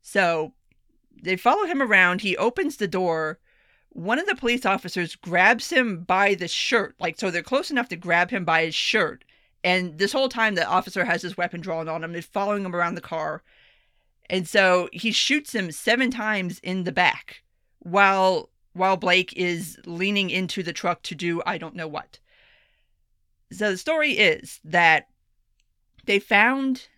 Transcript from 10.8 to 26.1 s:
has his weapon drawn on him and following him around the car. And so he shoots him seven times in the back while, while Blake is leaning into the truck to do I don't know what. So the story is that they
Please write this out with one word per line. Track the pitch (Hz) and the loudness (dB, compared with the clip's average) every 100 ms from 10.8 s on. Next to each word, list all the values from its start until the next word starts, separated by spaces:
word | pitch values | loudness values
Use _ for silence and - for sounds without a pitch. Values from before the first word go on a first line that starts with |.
| 185 196 170 | 0 -4 0
has | 175 | -2
his | 180 165 | -4 -4
weapon | 175 175 | -6 -6
drawn | 175 165 160 | -6 -6 -4
on | 160 | -6
him | 165 170 | -6 -10
and | 165 | -6
following | 208 202 202 190 | -4 -2 -2 -2
him | 175 | -2
around | 170 170 | -2 -2
the | |
car. | - 165 156 156 _ _ _ _ _ _ _ _ _ | -8 -6 -6 -8 _ _ _ _ _ _ _ _ _
And | 190 170 | -4 0
so | 214 190 180 175 | 4 6 4 0
he | 170 220 | -4 -2
shoots | - - 294 294 | 0 0 0 -2
him | 233 185 | -6 -6
seven | - - 240 254 | -4 0 2 0
times | 247 214 208 175 165 | -2 -4 -2 -4 -8
in | - 185 | -6 -4
the | 175 | -4
back | 160 175 - - - _ _ _ _ | 0 0 0 -12 -20 _ _ _ _
while, | 175 185 196 196 190 175 - _ _ | -2 4 4 6 4 2 -4 _ _
while | 175 190 185 | 0 2 2
Blake | 180 180 185 | 4 2 2
is | - 180 170 165 - - | -4 -2 -2 -8 -14 -12
leaning | 170 196 202 185 | -4 -2 0 0
into | 185 185 - | -2 -4 -6
the | 170 | -6
truck | - 185 170 | -4 -4 -4
to | - | -8
do | 151 175 170 - | -6 -4 -4 -4
I | 180 | -6
don't | 160 175 | -10 -12
know | 160 | -10
what. | 147 - - _ _ _ _ _ _ _ _ _ _ _ _ _ | -10 -12 -20 _ _ _ _ _ _ _ _ _ _ _ _ _
So | 185 208 | -4 -2
the | 185 | -2
story | - 320 302 | -2 0 0
is | 254 196 156 - - | 4 2 2 -6 -18
that | 156 175 170 156 - _ _ _ _ _ _ _ _ _ | -2 4 6 4 0 _ _ _ _ _ _ _ _ _
they | - | -2